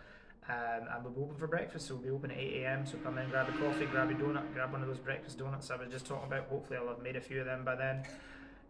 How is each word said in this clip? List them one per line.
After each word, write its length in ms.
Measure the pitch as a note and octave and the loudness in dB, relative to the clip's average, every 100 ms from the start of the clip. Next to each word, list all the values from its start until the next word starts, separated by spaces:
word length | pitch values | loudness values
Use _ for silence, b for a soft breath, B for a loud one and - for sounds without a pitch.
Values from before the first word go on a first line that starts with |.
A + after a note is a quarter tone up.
| B B B - - | B B B -10 -4
um, 380 | A#2+ A#2 A#2 A#2+ | 0 2 0 0
and 120 | A#2+ | -4
we'll 80 | B2 | -2
be 60 | B2+ | -2
open 140 | D3 D3 | -2 -2
for 100 | D#3 | 2
breakfast. 400 | E3+ - E3 - | 2 0 -4 -4
So 80 | |
we'll 100 | B2+ | -4
be 60 | C3 | 0
open 200 | C#3 C#3 | 0 -2
at 60 | B2+ | -2
eight 260 | C3+ C3+ | -2 0
A 20 | C3 | 2
M. 160 | C3+ | 2
So 140 | C3+ - | 0 -2
come 180 | C3 B2+ | -2 -2
in, 140 | C3 | 2
grab 180 | C3 C3 | 4 4
a 40 | |
coffee, 340 | - D3+ D3+ C3+ | 4 4 4 4
grab 240 | C3 C3 | 4 6
a 40 | |
donut, 380 | C3 C#3+ D#3 - | 4 4 2 0
grab 200 | C3 C3 | 0 0
one 100 | C3+ | 0
of 60 | C3 | 0
those 100 | C3 | 0
breakfast 400 | C3 C3+ - B2+ | -2 -2 -4 -4
donuts 320 | C3+ C3+ - | -2 -2 -2
I 60 | B2+ | -4
was 120 | B2 | -4
just 160 | B2+ - | -6 -4
talking 200 | C3+ C3+ | -4 0
about. 220 | C3+ - | 0 0
Hopefully 300 | C#3 - B2+ | -2 0 -2
I'll 100 | A#2+ | 0
have 120 | A#2+ | -2
made 140 | B2 B2+ | -2 -2
a 40 | |
few 180 | - C3 | 0 0
of 60 | C3 | 2
them 180 | C3 | 2
by 100 | B2+ B2+ | 2 4
then. 260 | C3+ C3+ C3+ B B B B B | 4 2 -2 B B B B B